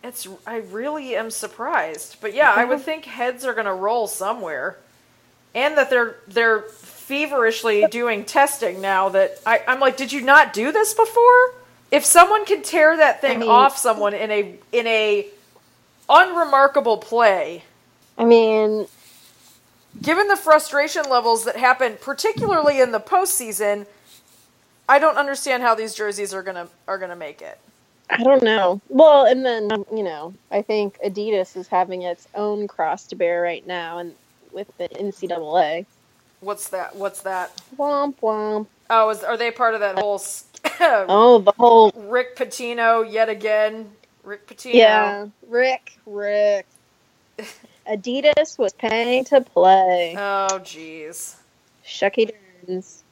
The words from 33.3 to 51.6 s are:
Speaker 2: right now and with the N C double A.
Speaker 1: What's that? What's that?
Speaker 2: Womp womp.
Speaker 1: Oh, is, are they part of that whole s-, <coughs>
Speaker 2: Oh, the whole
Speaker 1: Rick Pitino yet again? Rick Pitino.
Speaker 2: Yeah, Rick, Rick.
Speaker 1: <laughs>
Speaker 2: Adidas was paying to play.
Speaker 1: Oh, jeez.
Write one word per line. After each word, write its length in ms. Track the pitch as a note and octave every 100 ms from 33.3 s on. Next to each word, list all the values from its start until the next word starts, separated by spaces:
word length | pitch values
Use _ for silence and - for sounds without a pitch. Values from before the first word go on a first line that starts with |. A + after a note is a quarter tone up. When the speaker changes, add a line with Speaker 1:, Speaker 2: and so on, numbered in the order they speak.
| F3
Speaker 2:
right 240 | F3 E3 -
now 300 | F3+ E3 E3+
and 140 | F3 - _ _ _
with 160 | F#3 G3+ _
the 140 | F3 -
N 140 | G3+
C 160 | F#3+ F#3
double 280 | E3+ D3+ E3
A. 280 | D#3 E3 G3+ _ _ _ _ _
Speaker 1:
What's 300 | F#3+ G3+ -
that? 260 | F#3+ - G3+
What's 260 | G3 F#3+
that? 300 | G3 F#3 F3 - _ C4+
Speaker 2:
Womp 380 | C#4+ C#4+ C#4+ C4+
womp. 460 | A3 G#3+ G#3+ G#3+ G#3+ _ _
Speaker 1:
Oh, 200 | A3+ A3
is, 120 | G#3+
are 140 | A3+ A#3
they 140 | A#3
part 220 | A#3 A#3
of 60 | A3
that 180 | G3+ F#3+
whole 180 | G#3 G3
s-, 280 | - - _ -
<coughs> 180 | - -
Speaker 2:
Oh, 580 | F4 A3+ F#3 G3 A#3 A#3+
the 140 | G3
whole 380 | - A#3+ A3+ G#3+ A#3
Speaker 1:
Rick 400 | G3+ B3 B3+ -
Pitino 720 | A#3+ - A#3+ A#3+ A3+ A3+ A3+
yet 200 | G#3+ A3
again? 600 | G#3 G#3+ G#3+ G#3+ A3 G#3+ G3+ _ _
Rick 220 | - G#3 _
Pitino. 280 | G#3+ B3+
Speaker 2:
Yeah, 520 | A#3+ A3 G#3+ G#3 G3+ G#3 _ A#3+
Rick, 480 | A#3 C4 B3+ - _
Rick. 600 | - G3+ G3+ G#3 G#3 G3+ - _ _ _ _ _ _ -
Speaker 1:
<laughs> 500 | G#3+ - _ _ -
Speaker 2:
Adidas 720 | G#3+ A#3+ B3+ D4 D4 D#4 -
was 160 | G#3+
paying 500 | - A3+ A3 A#3 B3+
to 160 | C4 C#4
play. 760 | B3+ - F#3 F#3+ F#3 F3+ E3+ F3
Speaker 1:
Oh, 420 | G3+ G3 G3 F#3+
jeez. 760 | F#3 D#3 D#3+ D#3+ D3+ E3+ - - _ _